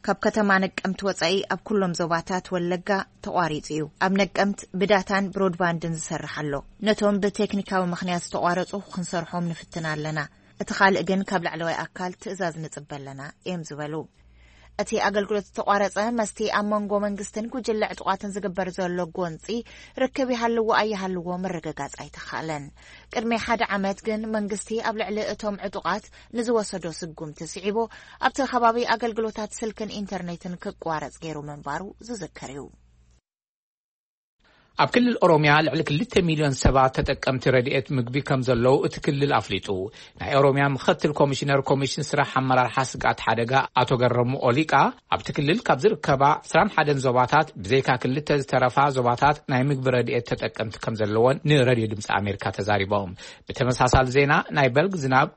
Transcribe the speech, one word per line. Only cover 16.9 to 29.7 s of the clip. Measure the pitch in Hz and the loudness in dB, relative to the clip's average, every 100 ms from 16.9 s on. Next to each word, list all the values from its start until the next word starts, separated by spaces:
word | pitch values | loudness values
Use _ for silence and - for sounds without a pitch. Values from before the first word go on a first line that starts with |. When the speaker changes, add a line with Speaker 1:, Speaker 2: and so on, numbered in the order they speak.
| 208 | -2
Speaker 1:
መንግስትን | 208 202 202 214 226 | -2 -6 -8 -8 -8
ጉጅለ | 262 226 220 208 | -6 -4 -2 -2
ዕጡቓትን | 185 - 190 208 | -4 -4 -4 -4
ዝግበር | 196 196 180 185 | -6 -6 -4 -6
ዘሎ | 180 180 180 170 | -4 -4 -2 -4
ጎንፂ | 185 175 160 - 233 - - - - | -4 -6 -6 -6 -6 -6 -18 -16 -4
ርክብ | 262 - 262 | -2 0 -2
ይሃልዎ | 240 233 233 220 | 0 0 0 2
ኣይሃልዎ | 180 214 202 190 180 170 180 | 2 2 -2 -4 -4 -4 -4
ምርግጋጽ | 185 170 160 147 139 - | -4 -4 -6 -8 -10 -10
ኣይተኻለን። | 147 - - 120 160 147 143 - - - - | -16 -16 -10 -8 -6 -6 -8 -18 -20 -20 -8
ቅድሚ | 254 226 226 | -6 -2 -2
ሓደ | - 226 226 | -2 -2 0
ዓመት | 196 196 196 | 0 -2 -2
ግን | 226 214 220 | -4 -4 -4
መንግስቲ | 214 202 208 - 226 | -4 -4 -6 -4 -4
ኣብ | 233 214 | -4 -4
ልዕሊ | 208 208 208 | -4 -2 -4
እቶም | 208 214 196 | -4 -6 -6
ዕጡቓት | 196 190 165 196 - - - | -8 -6 -4 -4 -6 -20 -8
ንዝወሰዶ | 226 233 233 202 190 170 | -6 0 0 0 -6 -8
ስጉምቲ | 156 175 151 156 151 160 | -8 -12 -10 -14 -10 -12
ስዒቡ | 190 190 208 226 - - - | -6 -4 -2 -4 -8 -20 -4
ኣብቲ | 254 - 254 | -2 0 -2
ከባቢ | 247 233 233 240 | 2 2 2 0
ኣገልግሎታት | 226 240 220 220 220 214 - | 0 -2 -2 -4 -4 -10 -6
ስልክን | 220 | -8